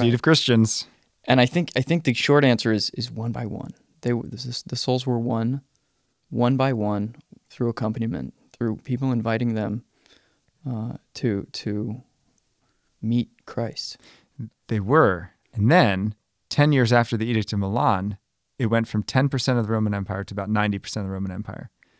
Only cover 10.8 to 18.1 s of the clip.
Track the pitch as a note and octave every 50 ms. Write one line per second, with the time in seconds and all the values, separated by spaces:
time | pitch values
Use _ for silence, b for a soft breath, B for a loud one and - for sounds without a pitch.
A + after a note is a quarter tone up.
10.8 | A2 A#2+ - - - _ _ - - A#2 G2+ G2 - - - - - G#2+ G#2 G#2
11.8 | A2 A2 A2 B2+ - _ _ _ _ _ _ _ _ _ _ _ _ _ _ _
12.8 | _ _ _ _ - A2 A#2 A#2+ A#2 - _ _ _ - - A2+ A#2 - - -
13.8 | - - - b b b b b b b b - A#2 G#2+ _ _ _ - A2+ G#2
14.8 | F#2+ G#2 C#3 D#3+ C#3 G2+ F2+ E2+ E2+ - _ _ _ _ - G#2+ G2+ B2 D#3+ F#3
15.8 | C#3 G#2 F#2+ F#2+ G2 A2 G#2+ - _ _ _ _ _ _ - - D3 D3+ D3 C3
16.8 | A#2+ A2 B2 A#2+ A#2 - A#2 G#2 A2+ A#2+ A#2+ A2 G#2 - A2 G2+ G2 F#2+ G#2 B2+
17.8 | D3 C3 G#2 F#2 F#2+ G#2